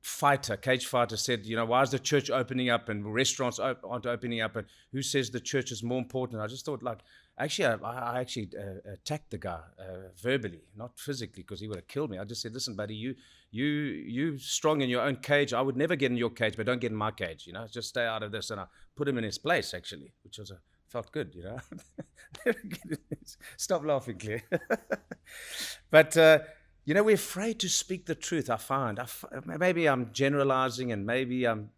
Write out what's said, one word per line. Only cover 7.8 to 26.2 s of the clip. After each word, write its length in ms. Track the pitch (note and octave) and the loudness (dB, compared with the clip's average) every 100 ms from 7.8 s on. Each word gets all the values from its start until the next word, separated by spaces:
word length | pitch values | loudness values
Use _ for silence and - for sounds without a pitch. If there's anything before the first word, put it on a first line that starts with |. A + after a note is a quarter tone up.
I, 340 | A2 B2 A#2+ A#2+ | -2 -6 -4 -2
I 40 | |
actually, 300 | B2 - F#2+ - | -4 -6 -8 -8
uh, 320 | G2 F#2+ - | -10 -10 -14
attacked 400 | G2 - - - | -12 -6 -6 -6
the 60 | F#2+ | -8
guy, 240 | F#2 E2+ D#2+ - | -6 -8 -12 -18
uh, 300 | F#2+ F#2 F#2+ F2+ | -14 -14 -14 -6
verbally, 380 | A2+ C3+ A2 E2 - G#2 | 0 0 -2 -10 -20 -14
not 240 | A#2+ - | -14 -10
physically, 420 | - C3+ A2+ - | -8 -6 -8 -12
'cause 180 | F2+ F#2+ | -14 -10
he 80 | G#2+ | -8
would 80 | G2 | -8
have 100 | - | -6
killed 240 | C#3 D3 | -6 -4
me. 60 | F#2 | -6
I 80 | G2+ | -8
just 160 | A#2 | -8
said, 120 | A#2 | -8
"Listen, 220 | A#2 B2+ G2+ | -6 -6 -6
buddy, 200 | G#2 G#2+ | -6 -6
you, 200 | A#2 C3+ - - _ | -6 -8 -14 -20 _
you, 140 | G#2+ C#3+ | -2 -2
you 720 | D3 D3 D#2 - A#2+ D#3+ C#3+ | 0 -2 -4 -6 -2 -2 -2
strong 440 | - - D#3+ D#3 | -4 0 2 4
in 80 | C3 | 4
your 140 | B2 | 2
own 120 | C3 C3 | 2 0
cage. 380 | - C#3+ C#3+ | 2 4 4
I 80 | A#2+ | 2
would 160 | C3+ B2+ | 2 2
never 180 | D#3+ E3 | 2 4
get 160 | C3 | 2
in 60 | B2 | 2
your 140 | A#2 | 0
cage, 260 | A#2 A2 A2 | 2 0 2
but 80 | A2 | 0
don't 160 | B2 | 0
get 100 | A#2 | 0
in 60 | A2 | 0
my 140 | G#2+ | -2
cage, 360 | - F2+ E2 - | -2 -6 -6 -12
you 60 | |
know, 120 | F2+ A2+ | -12 -10
just 220 | A#2+ G#2+ | -10 -6
stay 180 | - A#2 | -2 0
out 180 | A2 | 0
of 100 | G#2+ | -4
this." 180 | G#2+ - | -6 -6
And 80 | G#2 | -8
I 60 | F#2 _ - | -8 _ -20
put 140 | - C#3+ | -4 0
him 100 | B2+ | 0
in 60 | |
his 140 | A2 - | -2 -4
place, 360 | D3 E3+ - | 0 0 0
actually, 380 | F2+ - E2 C#2 _ G#2+ | -6 -10 -14 -16 _ -20
which 120 | - | -16
was 140 | G2 | -16
a, 80 | F#2 _ _ _ | -16 _ _ _
felt 240 | A#2+ A2+ | -8 -6
good, 200 | D#3 G2 | -6 -6
you 100 | F2+ | -8
know. 140 | F2 B2 - E3 - - - _ - - - | -10 -10 -12 -18 -18 -16 -16 _ -20 -4 -2
<laughs> 80 | A3+ G3+ F3 E3 D#3 _ - - - - - | -2 -6 -14 -8 -10 _ -12 -12 -18 -20 -10
Stop 280 | - F3+ D3+ | -2 0 2
laughing, 320 | C#3 B2 F#2+ | 0 -2 -8
Claire. 260 | G#2+ A2+ - | -4 -6 -2
<laughs> 40 | E3 - A3+ - - _ - - - - - - - _ | -4 0 -4 -2 -6 _ -18 -16 -18 -12 -8 -8 -10 _
But, 280 | D#3 D#3 | 8 8
uh, 220 | E3 | 10